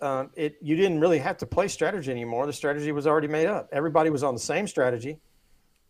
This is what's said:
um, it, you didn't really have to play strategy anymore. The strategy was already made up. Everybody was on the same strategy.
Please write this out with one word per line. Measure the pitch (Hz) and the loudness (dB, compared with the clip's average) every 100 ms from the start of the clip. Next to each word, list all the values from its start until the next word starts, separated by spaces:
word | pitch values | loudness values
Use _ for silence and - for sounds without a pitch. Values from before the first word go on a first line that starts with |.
um, | 143 135 135 - | -4 -4 -4 -6
it, | 151 147 | -6 -4
you | 151 160 | -2 2
didn't | 196 156 | 2 4
really | 160 160 | 4 4
have | 151 185 | 0 -6
to | - | -2
play | - 196 | 0 0
strategy | - 160 202 135 | 0 -2 -2 -4
anymore. | 120 117 117 143 | -6 -4 -2 -2
The | |
strategy | 143 147 147 147 | -2 -2 -2 -2
was | 147 147 | 0 2
already | 156 156 | 2 2
made | 151 170 | 0 0
up. | 190 - | -2 -4
Everybody | 143 160 156 160 | -2 2 4 4
was | 143 | 2
on | 143 | 0
the | 120 | -2
same | - 156 202 | -2 -2 -2
strategy. | - 127 120 123 160 _ _ _ _ _ _ | 0 2 0 -6 -12 _ _ _ _ _ _